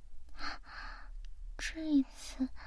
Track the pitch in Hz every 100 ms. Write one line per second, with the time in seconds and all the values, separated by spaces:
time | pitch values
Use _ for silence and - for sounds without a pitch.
0 | - - - - - - - - - -
1 | - - - - - - - 320 311 285
2 | - - - - 254 -